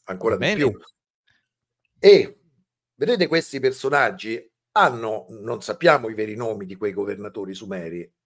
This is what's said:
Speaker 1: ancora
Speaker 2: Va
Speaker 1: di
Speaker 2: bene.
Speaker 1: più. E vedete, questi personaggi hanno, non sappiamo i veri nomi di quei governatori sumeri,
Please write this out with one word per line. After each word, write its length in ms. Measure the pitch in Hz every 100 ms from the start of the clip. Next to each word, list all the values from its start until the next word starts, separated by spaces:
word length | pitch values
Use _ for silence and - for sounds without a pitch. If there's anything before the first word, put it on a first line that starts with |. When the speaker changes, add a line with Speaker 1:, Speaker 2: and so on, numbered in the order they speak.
Speaker 1:
ancora 320 | - 95 113 90
Speaker 2:
Va 0 |
Speaker 1:
di 120 | 139
Speaker 2:
bene. 20 |
Speaker 1:
più. 220 | 208 139 101 - _ _ _ _ _ _ _ _ _ _ -
E 400 | 190 185 101 - _ _ _ _ _
vedete, 320 | - 151 240 165
questi 320 | 120 - 135
personaggi 920 | 131 131 135 143 120 95 107 113 - _ _
hanno, 540 | 214 175 120 113 110 -
non 320 | 113 107 113
sappiamo 460 | - 104 170 147 113
i 60 |
veri 200 | 107 107 107
nomi 300 | 117 104 92
di 100 | 95
quei 160 | 104
governatori 600 | 95 101 98 101 107 95
sumeri, 560 | 95 104 95 82 87 85 _